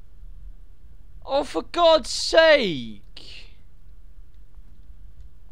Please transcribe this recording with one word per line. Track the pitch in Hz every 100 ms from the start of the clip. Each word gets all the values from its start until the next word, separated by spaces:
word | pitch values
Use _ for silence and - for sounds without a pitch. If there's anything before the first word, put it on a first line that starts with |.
| - - - - - - - - - - - - 254
Oh, | 277
for | 285 320
God's | - 339 330 311 -
sake! | - - 330 320 294 208 139 113 101 - - - - - - - - - - - - - - - - - - - - - - - - -